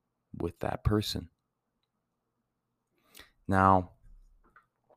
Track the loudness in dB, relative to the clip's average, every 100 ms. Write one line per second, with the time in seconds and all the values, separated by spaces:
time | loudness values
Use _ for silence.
0 | _ _ _ -10 -10 -6 -8 -4 0 0
1 | -2 -8 -12 _ _ _ _ _ _ _
2 | _ _ _ _ _ _ _ _ _ _
3 | _ -20 -20 _ -2 2 4 4 0 -14
4 | -20 -20 -20 _ _ -20 _ _ _